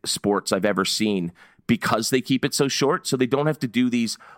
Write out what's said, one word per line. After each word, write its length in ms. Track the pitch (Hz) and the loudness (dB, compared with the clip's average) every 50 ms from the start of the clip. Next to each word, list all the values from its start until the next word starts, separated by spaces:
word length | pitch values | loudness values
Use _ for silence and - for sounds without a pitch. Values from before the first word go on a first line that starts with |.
| - | -6
sports 480 | - - - - 101 101 92 - - | -6 -6 -2 0 0 0 0 0 0
I've 120 | 104 95 95 | -2 0 2
ever 200 | 104 95 95 92 | 2 2 2 0
seen 480 | - - - 110 107 101 92 85 85 - _ - - _ _ - | 0 0 0 0 0 0 0 -2 -4 -8 _ -20 -20 _ _ -2
because 440 | - 117 - - - 120 110 113 - | -2 0 0 2 0 0 0 0 0
they 100 | 135 131 | 0 0
keep 240 | - - 131 123 - | 0 0 0 0 0
it 80 | 131 | -2
so 160 | - - 143 131 | 0 0 0 0
short. 380 | - - 139 139 180 170 - | 0 0 0 0 0 -2 -2
So 100 | - 139 | -4 0
they 80 | 127 127 | 0 0
don't 200 | 117 131 139 147 | 0 0 0 0
have 120 | 156 143 - | 0 -2 -2
to 60 | 135 | -6
do 220 | 117 - 123 127 123 | -4 0 0 0 2
these 300 | 120 120 113 107 - - - - - | 2 0 -2 -2 -6 -10 -14 -20 -20